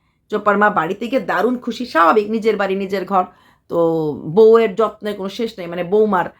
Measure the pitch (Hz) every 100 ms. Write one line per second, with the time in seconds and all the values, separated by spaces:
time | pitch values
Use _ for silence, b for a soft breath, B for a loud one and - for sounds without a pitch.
0 | _ _ - 208 208 202 208 190 160 196
1 | 233 262 180 175 220 247 - 226 240 320
2 | 330 214 202 220 220 196 196 190 190 196
3 | 185 196 185 b b b - 170 165 160
4 | 156 123 151 185 220 226 220 185 214 -
5 | 208 202 196 220 226 - 170 175 175 208
6 | 214 185 165